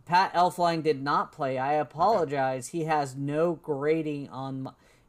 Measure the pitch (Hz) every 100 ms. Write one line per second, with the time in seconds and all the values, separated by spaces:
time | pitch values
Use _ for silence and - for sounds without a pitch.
0 | - 175 190 165 180 - 170 165 151 139
1 | 139 165 220 - 139 131 135 151 143 147
2 | 185 220 156 143 131 131 120 165 156 151
3 | 143 131 139 147 175 156 - 139 147 160
4 | 151 147 120 123 135 131 131 - _ _